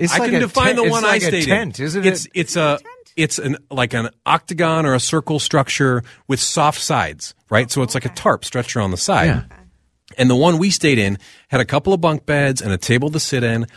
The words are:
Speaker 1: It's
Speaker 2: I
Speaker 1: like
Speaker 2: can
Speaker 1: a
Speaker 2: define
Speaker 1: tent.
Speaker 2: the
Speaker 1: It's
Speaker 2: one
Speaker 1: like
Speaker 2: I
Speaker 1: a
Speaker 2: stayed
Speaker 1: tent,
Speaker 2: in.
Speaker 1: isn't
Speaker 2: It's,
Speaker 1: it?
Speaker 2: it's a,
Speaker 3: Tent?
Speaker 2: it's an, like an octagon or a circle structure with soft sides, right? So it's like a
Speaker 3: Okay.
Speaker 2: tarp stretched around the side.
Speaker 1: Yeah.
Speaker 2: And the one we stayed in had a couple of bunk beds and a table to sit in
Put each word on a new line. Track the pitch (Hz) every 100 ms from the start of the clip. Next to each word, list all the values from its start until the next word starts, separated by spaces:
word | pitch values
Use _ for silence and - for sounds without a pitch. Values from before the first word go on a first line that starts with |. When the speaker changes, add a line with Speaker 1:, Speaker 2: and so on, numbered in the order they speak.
Speaker 1:
It's | 170
Speaker 2:
I | -
Speaker 1:
like | 240
Speaker 2:
can | 247
Speaker 1:
a | 247
Speaker 2:
define | 262 254
Speaker 1:
tent. | 247
Speaker 2:
the |
Speaker 1:
It's | 226
Speaker 2:
one | 226
Speaker 1:
like | 214
Speaker 2:
I | 202
Speaker 1:
a | 175
Speaker 2:
stayed | 175 156
Speaker 1:
tent, | 202 185 -
Speaker 2:
in. | 147
Speaker 1:
isn't | 190 190
Speaker 2:
It's, | 185 -
Speaker 1:
it? |
Speaker 2:
it's | 180 160 170
a, | 156 147
Speaker 3:
Tent? | - - - -
Speaker 2:
it's | 156 -
an, | 143 151 -
like | 135 120
an | 120 117 - -
octagon | 160 - 170 165 160
or | 147
a | 127
circle | - 160 - 151
structure | - 151 - - 139 123 123 - -
with | 131
soft | - 165 147 -
sides, | - 135 80 76 - - -
right? | 107 120
So | 143
it's | 123
like | 131
a | 123
Speaker 3:
Okay. | -
Speaker 2:
tarp | 208 110
stretched | - 123 - 123
around | 98
the | 90
side. | - 165 113
Speaker 1:
Yeah. | - - - - _ _ _ _ -
Speaker 2:
And | 127
the | 127
one | 170 160
we | 196
stayed | - 156 120
in | 98 98 - - _
had | 131
a |
couple | - 143 190
of | 190
bunk | 165 151 -
beds | 147 139 127
and | 104
a | 92
table | - 117 147
to | 156
sit | - 131
in | 117 113 113